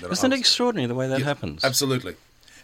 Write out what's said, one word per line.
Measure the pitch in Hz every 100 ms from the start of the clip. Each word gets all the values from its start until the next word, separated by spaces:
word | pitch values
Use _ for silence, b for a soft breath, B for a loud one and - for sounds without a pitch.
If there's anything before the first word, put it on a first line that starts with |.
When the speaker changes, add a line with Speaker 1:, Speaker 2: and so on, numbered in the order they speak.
Speaker 1:
that | 87
Speaker 2:
Isn't | 185 262
Speaker 1:
I |
Speaker 2:
it | 269
Speaker 1:
was |
Speaker 2:
extraordinary | 240 - 240 214 123
the | 123
way | 131
that | 135
Speaker 1:
Yeah, | 139
Speaker 2:
happens? | 143 90 73
Speaker 1:
absolutely. | 135 127 139 127 87 82 _ _ B B